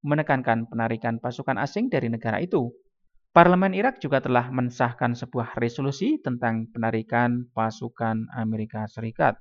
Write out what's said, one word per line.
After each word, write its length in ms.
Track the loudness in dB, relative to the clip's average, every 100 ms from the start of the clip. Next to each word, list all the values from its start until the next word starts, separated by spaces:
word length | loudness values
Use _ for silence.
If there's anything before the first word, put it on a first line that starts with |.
menekankan 640 | 0 0 2 0 2 0 0
penarikan 480 | -2 -2 -2 -2 -4
pasukan 360 | -6 -6 -4 -2
asing 320 | -2 -2 -2
dari 240 | 0 -2
negara 280 | -2 -2 -2
itu. 280 | 0 0 -2 -8 _ _ _ _ _ 8
Parlemen 400 | 8 6 2 2
Irak 240 | 0 -2
juga 240 | 0 0
telah 240 | 4 2 2
mensahkan 640 | -2 -4 0 -2 0 -2
sebuah 480 | -2 -6 -6 -4 -2
resolusi 560 | -2 0 -4 -2 -2 0
tentang 480 | -2 -2 -2 -2 -4
penarikan 720 | -4 -2 -2 0 0 2 0 -4
pasukan 720 | -2 -2 -4 -12 -4 -2 -2 -6
Amerika 560 | -6 -4 -4 -6 -8 -8
Serikat. 480 | -8 -10 0 0 0